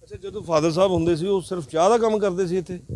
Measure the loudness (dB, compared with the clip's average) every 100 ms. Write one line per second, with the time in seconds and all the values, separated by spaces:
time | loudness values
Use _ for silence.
0 | -20 -16 -14 -12 -2 2 2 2 2 2
1 | 2 0 0 -2 -4 -8 -4 2 4 4
2 | 2 0 -2 -2 -2 -4 -6 -12 -12